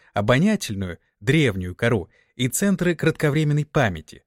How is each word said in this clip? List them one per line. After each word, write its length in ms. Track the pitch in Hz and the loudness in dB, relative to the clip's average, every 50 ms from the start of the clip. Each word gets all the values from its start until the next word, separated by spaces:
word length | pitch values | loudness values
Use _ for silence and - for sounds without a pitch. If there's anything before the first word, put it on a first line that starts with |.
| _ _ - | _ _ -4
обонятельную, 880 | - 107 117 123 135 180 220 214 196 - - 101 98 98 90 82 _ _ _ _ _ | -2 2 2 2 4 4 2 2 0 -4 -6 -6 -6 -6 -8 -10 _ _ _ _ _
древнюю 560 | 101 123 147 165 143 117 95 92 90 90 90 | -2 0 2 2 2 2 0 -2 -8 -8 -6
кору 340 | - 117 117 120 95 80 _ _ _ _ _ _ | -2 0 0 0 0 -2 _ _ _ _ _ _
и 120 | - 123 | -4 -4
центры 460 | 123 - - 202 202 190 - 175 180 160 | -4 -2 0 0 0 0 2 0 -2 0
кратковременной 720 | - - 160 - - 160 147 135 156 156 147 147 151 147 | 0 0 -2 0 0 0 0 2 2 0 2 0 0 -2
памяти, 580 | _ - 156 127 104 87 78 - - - - _ | _ 0 0 0 0 -2 -4 -12 -16 -20 -20 _